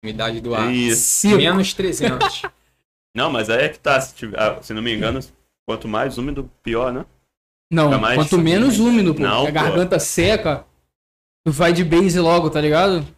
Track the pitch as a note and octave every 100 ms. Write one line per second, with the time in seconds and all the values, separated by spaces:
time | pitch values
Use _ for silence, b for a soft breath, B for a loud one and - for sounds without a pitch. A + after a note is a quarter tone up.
0 | A2 A2 A2 A#2 A#2 A2+ G#2+ B2 A#2+ A#2
1 | - - G3+ G3+ D#3 F#3 F#3+ - F#3+ -
2 | - C3 G#4 - F#4+ _ _ _ _ _
3 | _ A2+ D3 C3 G#2+ A#2 D3 - - C3+
4 | B2+ - A#2 G2 G#2+ - - A2 A#2 A2
5 | G#2+ B2+ C3 _ _ _ - A2 A#2 G#2+
6 | C3+ A#2 C3 C#3+ B2+ _ - A2+ B2+ B2
7 | F3+ _ _ _ _ _ _ E3 D3+ C3
8 | A2 B2+ D3+ F3+ D#3+ F3+ C4 G#3 A3+ A#3
9 | F#3 D3+ C#3 G#2+ C#3+ D3+ D#3+ F3+ F#3 F#3
10 | - - F3 G#3+ F#3 - - _ _ _
11 | _ _ _ _ - C#3+ E3+ E3+ F3 E3+
12 | G3 F3 E3 E3+ D#3 D3+ D3+ D3+ G3 F#3
13 | C#3+